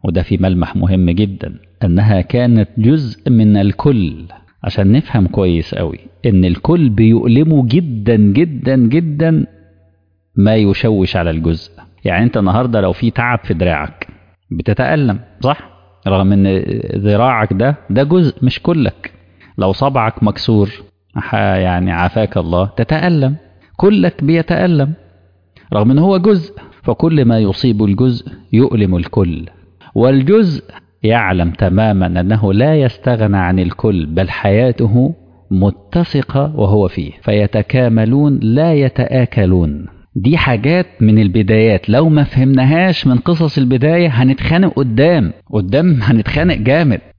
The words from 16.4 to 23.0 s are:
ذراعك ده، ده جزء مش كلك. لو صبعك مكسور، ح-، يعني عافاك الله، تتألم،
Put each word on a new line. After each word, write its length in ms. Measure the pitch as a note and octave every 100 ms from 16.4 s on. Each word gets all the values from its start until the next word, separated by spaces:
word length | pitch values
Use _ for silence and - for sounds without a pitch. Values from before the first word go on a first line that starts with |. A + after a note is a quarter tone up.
| G2 F#2+ - A2+ - -
ذراعك 580 | G2+ G#2 B2+ A#2+ G#2+
ده، 220 | F#2+ B2 D3 -
ده 140 | G2+
جزء 320 | C#3+ F3+ D#3+ - B2+
مش 160 | -
كلك. 520 | - E3 G#2+ - - _ _ _ - -
لو 140 | F#2+
صبعك 500 | G2 C#3 C3 A2 -
مكسور، 460 | G#2+ G2 - A2 G2+ - - _ _ -
ح-، 180 | - A2
يعني 560 | G2+ F#2+ F#2 F2+ F2+
عافاك 460 | E2+ F2 - G#2+ -
الله، 280 | E2 F2 G2 -
تتألم، 580 | A#2 D#3